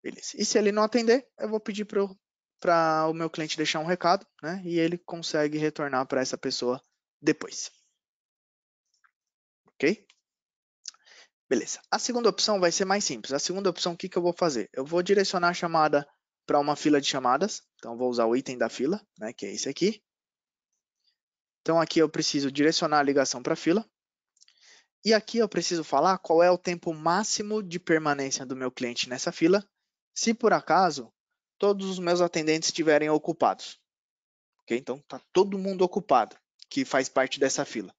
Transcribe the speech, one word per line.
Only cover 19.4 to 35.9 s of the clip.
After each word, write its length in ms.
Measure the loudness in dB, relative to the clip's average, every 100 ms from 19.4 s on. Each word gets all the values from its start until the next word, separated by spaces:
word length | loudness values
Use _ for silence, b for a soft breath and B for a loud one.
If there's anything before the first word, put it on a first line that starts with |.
é 80 | -10
esse 160 | -8 -8
aqui. 320 | -2 -2 -2 _ _ _ _ _ _ _ _ _ _ _ _ _ _ _ _
Então, 180 | 0 2
aqui 200 | 4 4
eu 100 | 2
preciso 420 | 2 -2 -2 -2
direcionar 480 | 2 2 2 2 2
a 40 |
ligação 400 | 4 2 0 -2
pra 120 | -4
fila. 320 | -2 0 0 -2 _ _ _ _ _ b b b b b _
E 80 | 2
aqui 240 | 2 2 -2
eu 100 | 0
preciso 360 | -2 -4 -4
falar 340 | 0 2 2 0
qual 240 | 2 4
é 80 | 6
o 80 | 4
tempo 340 | -2 -4 -6
máximo 680 | -4 0 0 -2 -6 -4 -6
de 160 | -6 -10
permanência 680 | 0 0 2 -2 -4 -6 -8
do 80 |
meu 160 | -6 -6
cliente 360 | -4 -6 -6 -6
nessa 240 | -4 -6
fila, 320 | 0 2 2 0 _ _ _ _
se 180 | -4 -2
por 200 | 0 2
acaso 600 | 2 2 2 4 0 -12 _ _ _ _ _
todos 280 | 0 2 -4
os 120 | -4
meus 200 | 0 2
atendentes 500 | 2 0 0 0 0
estiverem 420 | 0 4 4 4
ocupados. 680 | 0 0 0 0 0 -10 -20 _ _ _ _ _ _ _ _
Ok? 140 | _
Então, 240 | -4 -4 -12 _
tá 140 | -18 _
todo 280 | 0 2 -2
mundo 240 | -6 -2
ocupado 520 | -2